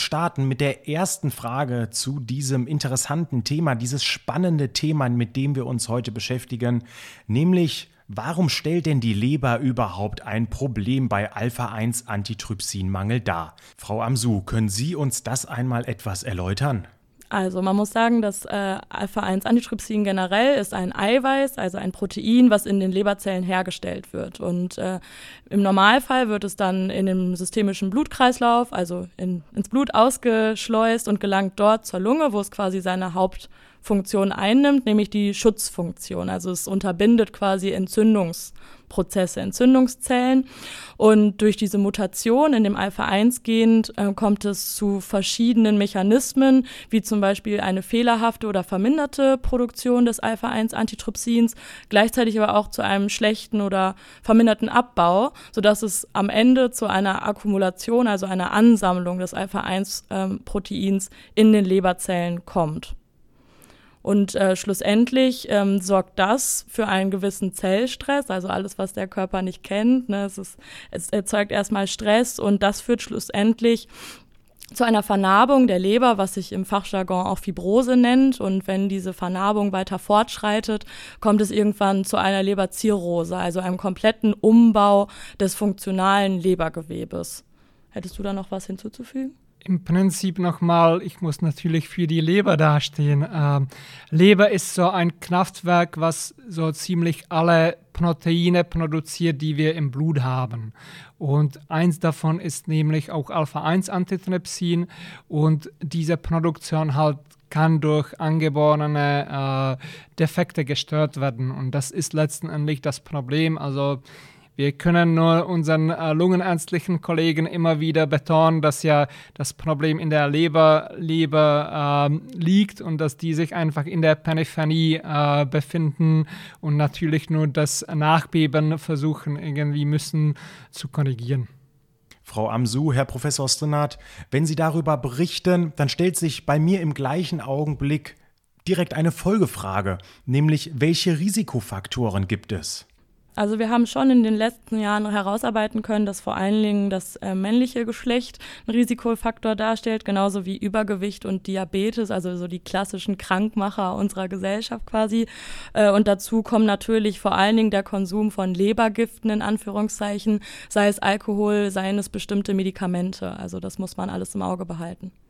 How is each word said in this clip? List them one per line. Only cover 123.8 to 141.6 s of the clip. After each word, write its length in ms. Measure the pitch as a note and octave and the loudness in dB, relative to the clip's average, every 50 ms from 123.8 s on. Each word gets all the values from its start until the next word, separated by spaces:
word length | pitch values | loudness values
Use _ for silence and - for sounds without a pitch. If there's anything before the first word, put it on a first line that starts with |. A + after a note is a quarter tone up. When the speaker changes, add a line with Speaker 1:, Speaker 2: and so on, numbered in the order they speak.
| C#3 | -4
Speaker 3:
in 160 | E3+ F#3+ E3+ D#3+ | -2 0 2 4
der 100 | D#3 D#3 | 4 4
Peripherie, 880 | D#3 - E3 D#3+ D#3+ D#3+ - - - D#3 D3+ D#3+ E3 D#3+ D#3+ D#3 D#3 - | 4 0 -2 0 0 -2 -2 -2 -2 0 0 2 2 2 2 2 0 -2
äh, 440 | - D3+ D3 D3 D3 D3 C#3+ D3 | -4 -2 0 2 2 2 2 0
befinden 800 | C3 C3+ D3+ C#3+ - - E3+ D#3+ D3+ D3 - E3 D#3+ D#3 D#3 D#3 - - - - - - - | 0 -2 -4 -4 -2 -2 -2 -2 -2 0 0 2 2 2 2 0 -2 -6 -14 -18 -20 -16 -8
und 160 | - D3+ D3 | -4 -2 0
natürlich 540 | D3 D3+ C#3+ - - E3+ D#3 D#3 D#3 - - | 2 0 0 -2 -2 -2 0 0 -2 -2 0
nur 160 | D#3+ D#3 D#3 | 0 0 0
das 360 | D3 C3 D#3+ D3+ C#3+ - - - - | 0 0 0 0 0 -2 -4 -6 -4
Nachbeben 880 | E3+ D3+ D3+ D#3 D#3+ D#3+ - - - E3 D#3 D3 B2+ D#3 D3+ D#3 D#3+ | -2 0 2 4 4 4 2 0 0 0 2 2 2 2 2 0 0
versuchen, 600 | D3+ - - D#3+ C#3 C#3+ D#3 D3+ - - D3+ D3 | -2 -4 -4 -4 -2 -2 -2 -4 -4 -6 -8 -8
irgendwie 480 | D3 E3+ D#3 C#3+ D3 D3 D3 C#3+ D3 C#3+ | -6 -6 -6 -4 -2 -2 -2 0 0 0
müssen 500 | D3 D3+ D#3 - - - D#3 D3+ D3+ C#3+ - - - - - - - | 0 0 0 -2 -2 -2 0 0 0 0 -2 -8 -20 -20 -20 -20 -20
zu 180 | - - - | -14 -14 -12
korrigieren. 600 | C3 - D3+ C#3+ C3+ B2+ A2+ A#2 A#2+ C#3 C3 A#2+ - - _ _ _ _ _ _ _ _ _ _ _ _ _ | -6 -4 -2 -2 -2 -2 -4 -4 -2 -2 -2 -4 -6 -10 _ _ _ _ _ _ _ _ _ _ _ _ _
Speaker 1:
Frau 260 | _ - - G#2+ G#2+ | _ -10 -6 -4 -4
Amsu, 460 | G#2+ A2 A#2+ B2 A2 A2+ C3+ D3+ D#3+ B2+ | -2 0 0 0 0 0 0 0 2 2
Herr 120 | C3 C3+ | 0 0
Professor 440 | - - B2+ - D3+ C3+ - C3+ C3 | -2 -4 -6 -4 -4 -4 -2 -2 -2
Strenat, 480 | - - D#3 D3+ D3 D3 D3 C#3+ - - - - - - - - | -2 -2 -2 0 0 0 0 -2 -4 -10 -20 -20 -20 -20 -8 -4
wenn 160 | - C#3+ D#3+ | -2 0 0
Sie 100 | D#3 D#3 | 0 0
darüber 420 | C#3 D#3+ D#3+ D3+ E3+ D3+ D#3 D3+ | 0 0 0 0 0 0 0 0
berichten, 760 | C3+ B2 C3+ A#2+ C3+ F3 F3 - - - F#3 F3+ F3 F3 D#3+ - | 0 -2 -4 -2 -2 -2 -2 -4 -2 0 2 2 2 2 0 0
dann 120 | - D3 C3 | -2 -2 0
stellt 260 | - - F3 F#3 E3+ | 0 0 0 0 0
sich 300 | - E3 D#3 - - - | -2 -2 -4 -4 -4 -2
bei 140 | - C#3+ D3+ | 0 2 2
mir 200 | D#3 E3+ G3 F#3+ | 4 4 2 2
im 120 | E3 D3+ C#3 | 0 -2 -2
gleichen 480 | C3 C#3 B2+ C#3+ F3+ F3+ C#3+ F3 D#3+ | -2 -4 -2 -2 -2 -4 -4 -6 -6
Augenblick 760 | G2+ C3+ C3+ C#3+ D3+ D3 D3 A#2+ C#3 C#3 D3+ C#3+ - - - _ _ _ _ _ _ _ _ _ - | -6 -4 -4 -2 -2 -4 -4 -2 -2 -2 -2 -2 -4 -8 -20 _ _ _ _ _ _ _ _ _ -4
direkt 260 | E3+ F#3 F3 F3 - - | -2 0 0 0 -2 -2
eine 180 | D#3 D#3+ E3+ | 0 0 0
Folgefrage, 840 | D#3+ - - F3+ G#3 A3 F3+ A#2+ - - - G2 F#2+ G2+ G2 G2 F#2 F2+ - - - _ _ | 0 0 0 0 2 2 2 0 -2 -6 -8 -4 -4 -2 -2 -2 -4 -4 -8 -14 -20 _ _
nämlich 440 | - B2+ C#3 D3+ D#3 D#3 D3 - E3 D#3+ | -2 0 2 4 4 2 0 -2 -6 -4
welche 440 | A#2+ C#3+ D#3+ E3 D#3+ - F#3 E3 C#3+ | 0 0 0 2 2 0 0 0 0
Risikofaktoren 1080 | E3+ G#3 F#3+ A3 F#3+ - - A#2+ | -2 -2 -2 -2 -4 -4 -4 -6